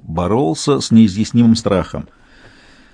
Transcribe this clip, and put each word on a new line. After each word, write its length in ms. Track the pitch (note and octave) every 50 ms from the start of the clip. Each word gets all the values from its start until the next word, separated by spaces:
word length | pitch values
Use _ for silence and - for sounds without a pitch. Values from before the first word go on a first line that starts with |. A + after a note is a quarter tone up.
боролся 760 | - E2+ D#2+ E2+ F2 F#2 G#2+ B2+ D3 D#3+ D#3 - - D3 C#3 C3+
с 100 | - -
неизъяснимым 680 | A#2+ A2+ A2+ F#2+ F2+ G#2+ G#2+ - - A#2 A#2+ A2+ A2+
страхом. 500 | A2+ - G2 G2 F2+ E2 - - - - - _ _ _ _ _ _ - - _ _ _ _ _ _ _ _